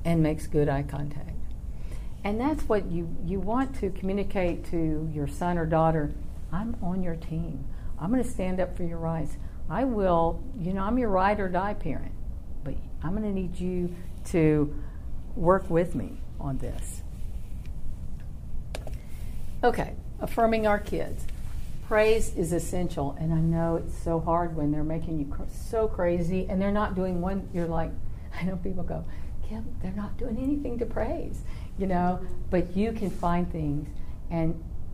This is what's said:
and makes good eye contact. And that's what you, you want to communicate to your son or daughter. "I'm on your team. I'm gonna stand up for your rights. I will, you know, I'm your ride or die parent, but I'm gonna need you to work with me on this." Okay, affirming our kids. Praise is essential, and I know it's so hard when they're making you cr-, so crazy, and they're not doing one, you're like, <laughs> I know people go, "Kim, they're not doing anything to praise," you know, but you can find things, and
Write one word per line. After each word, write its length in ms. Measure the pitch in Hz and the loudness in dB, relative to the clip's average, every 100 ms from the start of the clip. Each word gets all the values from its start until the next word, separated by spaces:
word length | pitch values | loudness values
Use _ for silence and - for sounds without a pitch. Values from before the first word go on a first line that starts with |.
and 180 | 165 170 | 2 4
makes 240 | 151 151 - | 4 2 0
good 220 | 151 147 | 2 4
eye 160 | 139 | 2
contact. 460 | 143 147 147 - - - - - - - - - - - | -2 -4 -4 -4 -4 -2 -4 -4 -6 -6 -6 -6 -6 -4
And 160 | 202 214 | -2 0
that's 280 | 277 302 - | 0 2 2
what 180 | 214 185 | 2 2
you, 300 | 175 165 - | -2 -2 -2
you 160 | 170 190 | -2 0
want 340 | 185 247 254 - | 0 0 0 0
to 100 | 196 | -2
communicate 760 | - 190 202 196 196 180 - - | 0 0 0 0 2 2 0 0
to 440 | 170 160 156 160 | 0 2 0 -2
your 140 | 151 143 | -2 -2
son 320 | - 175 175 | 0 0 0
or 80 | 160 | 2
daughter. 460 | 160 160 160 147 - - - - | 4 4 4 0 -2 -6 -6 -4
"I'm 240 | 160 233 233 | -2 -2 -2
on 220 | 185 190 | -2 0
your 140 | 180 160 | 0 0
team. 480 | - 160 165 139 - - - - | -4 -4 -4 -4 -4 -4 -4 -2
I'm 120 | 170 | 0
gonna 140 | 254 | 2
stand 360 | 240 - 185 185 | 0 0 0 0
up 160 | 180 - | 0 0
for 80 | |
your 140 | 170 165 | -2 -2
rights. 380 | 165 165 156 - - - - | -2 0 -2 -2 -6 -4 -2
I 160 | 175 | 0
will, 560 | 262 214 185 170 165 170 - - | 2 2 4 6 4 2 -4 -4
you 140 | 170 | -2
know, 100 | 190 | 0
I'm 160 | 196 247 | 0 2
your 100 | 233 | 4
ride 320 | 185 190 208 | 4 4 4
or 80 | 185 | 2
die 260 | 175 202 | 0 0
parent, 380 | 208 185 - - - - - - - | 0 0 0 -2 -4 -4 -6 -4 -4
but 120 | 131 - - - | -2 -2 -2 -4
I'm 120 | 151 | -2
gonna 180 | 208 214 | 0 0
need 260 | 190 180 - | -2 -2 -2
you 360 | 180 180 175 - - - - | -2 0 -2 -4 -6 -6 0
to 480 | 175 156 151 147 - - - - - - | 4 6 6 4 0 -4 -6 -4 -4 -2
work 340 | - 165 185 185 | 2 6 6 4
with 240 | 165 175 | 2 2
me 260 | 139 92 - - - | 0 -4 -6 -6 -4
on 200 | 143 127 | -2 -2
this." 440 | 117 - - - - - - - - - - - - - - - - - - - - - - - - - - - - - | -2 -2 -4 -6 -6 -4 -4 -4 -4 -6 -6 -2 -2 0 -4 -6 -6 -8 -4 -2 -2 -4 -6 -6 -6 -6 -4 -2 -2 2
Okay, 300 | 247 - - - - - | 2 4 0 -4 -8 -6
affirming 460 | - - 226 226 214 | -2 2 4 4 4
our 120 | 208 | 2
kids. 480 | - 175 - - - - - - - - - | 2 -2 -2 -2 -2 -2 -2 -2 -2 -4 2
Praise 480 | 214 220 226 220 - | 4 6 6 4 2
is 160 | 165 | 0
essential, 640 | 170 - 180 175 151 139 - | 0 0 0 0 0 -2 -2
and 140 | 160 | 0
I 60 | 165 | 4
know 380 | 160 165 165 170 | 4 4 2 0
it's 200 | 165 - | -2 -2
so 240 | 170 165 | 0 0
hard 360 | 165 170 170 160 | 2 2 2 0
when 140 | 147 | 2
they're 140 | 151 | 2
making 340 | 156 165 165 156 | 2 0 0 -2
you 80 | 143 | -2
cr-, 160 | 147 170 | -2 -4
so 380 | - - 226 214 | -4 -2 0 0
crazy, 580 | - 175 175 170 185 185 | 2 2 2 2 0 0
and 120 | 190 | 0
they're 120 | 196 | 2
not 220 | 208 208 | 2 2
doing 260 | 185 185 175 | 0 0 0
one, 280 | 180 196 185 | 0 -2 -2
you're 140 | 180 165 | -2 0
like, 240 | 165 165 - - | 0 0 0 -2
<laughs> 260 | - - - | -2 -6 -4
I 40 | |
know 120 | 175 185 | -2 -2
people 260 | 190 180 | -2 0
go, 220 | 165 160 165 - - - - | 0 -2 -4 -4 -2 -2 -2
"Kim, 160 | 220 220 - | -2 -4 -4
they're 100 | - | -4
not 240 | 202 208 - | -4 -4 -2
doing 220 | 240 220 | -2 -2
anything 400 | 269 285 240 233 | 0 0 -2 -2
to 80 | 226 | -2
praise," 560 | - 220 330 - - - - - - | -2 -2 -2 -4 -4 -4 -6 -6 -2
you 80 | 190 | 0
know, 340 | 180 180 180 - - - | 4 4 2 0 0 2
but 260 | 180 170 190 | 2 2 2
you 160 | 226 | 0
can 180 | 220 190 | 0 -2
find 400 | - 175 175 170 | 0 2 2 2
things, 380 | 165 151 143 147 - - - - | 0 0 0 -2 -2 -2 -4 -2
and 320 | 165 160 165 - - - | 2 2 0 -2 -4 -2